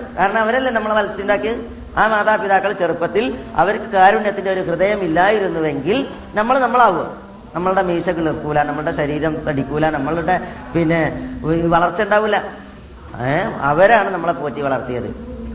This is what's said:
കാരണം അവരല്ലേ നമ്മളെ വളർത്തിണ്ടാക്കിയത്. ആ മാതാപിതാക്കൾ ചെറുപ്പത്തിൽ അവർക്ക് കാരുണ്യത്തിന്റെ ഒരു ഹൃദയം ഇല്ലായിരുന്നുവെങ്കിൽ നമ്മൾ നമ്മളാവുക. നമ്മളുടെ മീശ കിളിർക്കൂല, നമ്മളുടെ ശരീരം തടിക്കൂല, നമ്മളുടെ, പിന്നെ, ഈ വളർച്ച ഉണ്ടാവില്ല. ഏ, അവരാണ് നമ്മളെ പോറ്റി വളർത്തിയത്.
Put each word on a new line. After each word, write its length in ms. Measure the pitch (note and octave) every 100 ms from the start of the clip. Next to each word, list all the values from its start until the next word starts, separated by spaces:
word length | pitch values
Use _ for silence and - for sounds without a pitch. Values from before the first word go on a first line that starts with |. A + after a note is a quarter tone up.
| - -
കാരണം 200 | G3 A3
അവരല്ലേ 340 | A3 B3+ C4
നമ്മളെ 220 | A3+ G#3+
വളർത്തിണ്ടാക്കിയത്. 840 | G#3+ G3+ G#3 G3+ G3+ G#3+ A#3+ - - - -
ആ 100 | G#3
മാതാപിതാക്കൾ 680 | G#3+ G#3 G#3+ G3 F#3+ F#3+
ചെറുപ്പത്തിൽ 680 | G3 E3+ D#3+ E3+ G3+ C4 A#3 - D3+
അവർക്ക് 280 | F3+ A3
കാരുണ്യത്തിന്റെ 680 | - G3 F#3+ A3 G#3 G3 F#3+
ഒരു 80 | F#3+
ഹൃദയം 380 | E3 E3+ G3 G#3
ഇല്ലായിരുന്നുവെങ്കിൽ 1080 | F3+ E3 F#3+ A3 F#3 E3 D#3 C#3 C#3 B3 - - -
നമ്മൾ 240 | G3+ A3 C4+
നമ്മളാവുക. 720 | A#3+ B3 A3+ E3 B2 - - - -
നമ്മളുടെ 280 | E3 F#3 F#3+
മീശ 260 | F#3 E3+ -
കിളിർക്കൂല, 540 | E3 D#3+ D3+ D3 D3
നമ്മളുടെ 340 | D3 D3+ D#3 E3
ശരീരം 400 | D3 D3 D#3 D3+
തടിക്കൂല, 540 | D#3 C#3 C3+ D3 D#3
നമ്മളുടെ, 500 | D3+ C#3 E3 D#3+ F3+ - - -
പിന്നെ, 560 | E3 D#3+ E3 D3 - - - C#3
ഈ 120 | E3 E3+
വളർച്ച 360 | E3+ F3 F3
ഉണ്ടാവില്ല. 420 | G3+ G#3+ G#3+ G3+ - - - - - - - -
ഏ, 180 | B2+ D#3 G#3+ -
അവരാണ് 500 | C#3 D3+ G3 A3+ G3
നമ്മളെ 220 | F#3 E3
പോറ്റി 280 | E3 D3 B2+
വളർത്തിയത്. 560 | C#3 B2+ B2+ B2 G#2 - - - -